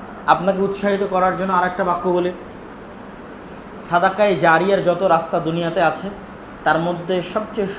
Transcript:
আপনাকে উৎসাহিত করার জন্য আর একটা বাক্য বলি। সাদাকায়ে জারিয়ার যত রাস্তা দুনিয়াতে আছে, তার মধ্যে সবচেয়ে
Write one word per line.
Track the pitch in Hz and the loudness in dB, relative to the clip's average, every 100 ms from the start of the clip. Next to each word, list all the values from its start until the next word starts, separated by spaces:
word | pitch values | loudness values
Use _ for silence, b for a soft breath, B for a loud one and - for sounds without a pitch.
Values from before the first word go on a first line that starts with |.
| - - - | -12 -6 2
আপনাকে | 156 180 185 | 2 4 0
উৎসাহিত | 196 196 202 196 196 | 0 0 0 0 0
করার | 185 185 175 | 2 2 0
জন্য | 190 | 0
আর | 180 180 | 0 0
একটা | 180 | 0
বাক্য | 180 170 185 | -2 0 0
বলি। | 175 180 180 - - - - - - - - - - - - - - | 0 0 -4 -12 -16 -18 -18 -18 -18 -18 -16 -16 -16 -16 -16 -16 -16
সাদাকায়ে | - 170 185 190 208 190 | 0 2 2 4 2 4
জারিয়ার | 170 165 190 190 | 6 6 6 4
যত | 175 175 | 4 2
রাস্তা | 190 160 - 175 | 4 4 4 -2
দুনিয়াতে | 160 170 170 185 | 0 0 0 2
আছে, | 160 156 190 196 - - - - | 2 0 -6 -10 -14 -16 -16 -4
তার | 156 160 | 0 2
মধ্যে | 170 170 165 185 | 0 -2 -2 -2
সবচেয়ে | 170 220 214 - 190 | -2 -4 -4 -4 -4